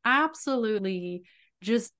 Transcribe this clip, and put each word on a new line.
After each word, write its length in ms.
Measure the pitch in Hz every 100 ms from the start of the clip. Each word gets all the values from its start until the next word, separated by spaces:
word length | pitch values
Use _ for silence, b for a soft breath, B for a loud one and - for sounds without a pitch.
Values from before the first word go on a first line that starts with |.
absolutely 1200 | 233 269 311 - - 262 220 214 190 185 175 175 b b b _
just 300 | 185 233 226 -